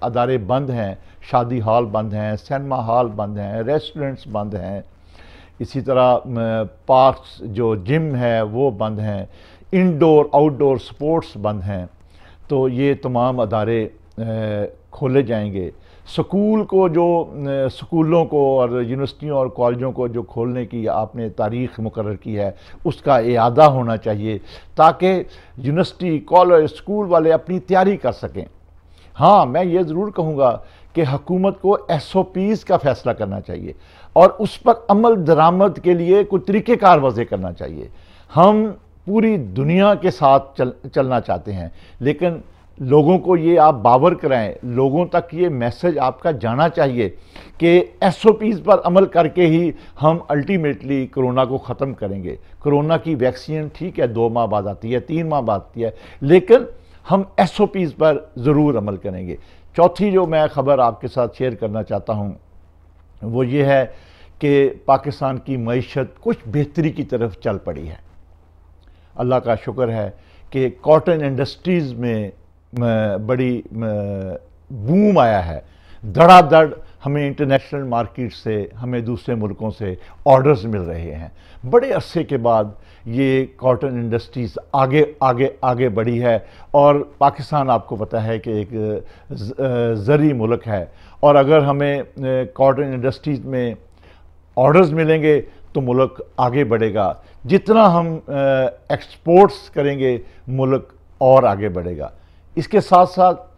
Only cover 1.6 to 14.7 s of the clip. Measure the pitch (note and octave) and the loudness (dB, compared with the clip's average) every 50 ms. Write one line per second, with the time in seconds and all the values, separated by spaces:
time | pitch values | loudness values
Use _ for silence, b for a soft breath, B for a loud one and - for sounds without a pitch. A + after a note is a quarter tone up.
1.6 | G#2 A2 A2 A#2+ B2 G#2 G2+ A2 G#2+ A2 G#2 G#2+ G#2+ G#2+ G#2+ G2+ - - C#3+ C3+ | -2 0 0 0 0 -2 -4 -4 -4 -4 -6 -6 -4 -6 -6 -8 -8 -8 -8 -8
2.6 | C#3 C#3 C3 C3 A2+ A2+ A#2 B2 B2+ A2+ G#2 G#2 G#2 G2+ G#2 G#2 G2+ G2+ G#2 A2+ | -6 -6 -6 -6 -4 0 0 0 0 -2 -4 -6 -8 -6 -6 -8 -8 -8 -6 -6
3.6 | A2+ B2 D3 D#3 - - - D3+ C#3+ C3+ B2+ - - - G#2+ G#2 G#2 G#2 G#2 F#2 | -4 -2 -2 -4 -4 -6 -12 -10 -8 -8 -10 -12 -14 -10 -8 -8 -8 -6 -8 -8
4.6 | F2 F#2 G2+ F#2+ - - - b b b b b b b b b b b b - | -8 -8 -10 -12 -12 -16 -20 b b b b b b b b b b b b -14
5.6 | A#2 - - C3+ A2+ C3 C3 B2+ B2+ B2 B2 A#2+ - C3 B2 A#2 A2+ A2+ A2+ A2+ | -12 -10 -8 -8 -4 0 2 4 4 4 4 2 -2 -6 -6 -4 -4 -2 -2 -4
6.6 | G#2+ F#2 - _ - - C3 C3 C3+ C3+ - - - - - - - A#2+ G2 A#2 | -4 -6 -10 _ -2 2 4 4 4 4 2 0 -12 -20 -20 -16 -14 -10 -6 -2
7.6 | A#2 A2+ A2 G2 F2+ A2 C#3+ D#3+ D#3+ D#3 C3+ B2 B2 A#2+ A#2 A2+ A2 G#2+ G#2+ B2 | 0 0 -2 -2 -2 -2 -2 -2 -2 -2 -4 -2 -2 0 0 0 -2 -4 -2 -2
8.6 | C#3+ C3+ G#2 G2+ A2 A2 G#2+ G#2 G#2+ G#2+ G2+ G2 F#2+ - b b b b b b | -2 -2 -2 -2 -6 -6 -6 -6 -6 -6 -6 -8 -10 -12 b b b b b b
9.6 | b b F#3+ F#3 F#3 F3+ D#3+ C#3 E3+ D#3+ D#3 D3 D3 D3 - C#3+ D3+ D#3 C3+ A#2+ | b b 0 2 2 2 2 2 4 4 6 4 4 4 2 2 2 2 0 0
10.6 | C#3+ C3+ C3 A2+ - - - - D3 D3+ E3 E3 D3+ - - G#2 G2+ G#2+ G#2+ G2+ | 0 0 0 0 -4 -12 -14 -8 -4 -2 -2 -2 -4 -6 -14 -8 -6 -6 -6 -4
11.6 | F2+ G2+ G2+ F#2 F2+ - - _ - b b b b b b b b - D3 C3 | -6 -6 -6 -8 -8 -12 -16 _ -20 b b b b b b b b -4 -2 0
12.6 | C3 C3 B2 B2 C#3 C#3 C#3 C3+ - B2+ B2 A#2+ B2 C3 B2+ B2 A#2 G2+ A#2 G#2+ | 0 0 0 0 0 0 -2 -2 -4 -4 -2 0 0 0 0 -2 -2 -2 -2 -2
13.6 | G#2 A2 A#2 A2+ G#2+ - - - - - - - A2+ A2+ A2 A2 A2 G#2+ G#2 G#2 | -2 0 -2 -2 -2 -6 -10 -18 -20 -20 -12 -10 -8 -8 -6 -6 -6 -6 -4 -6
14.6 | G2+ - | -6 -8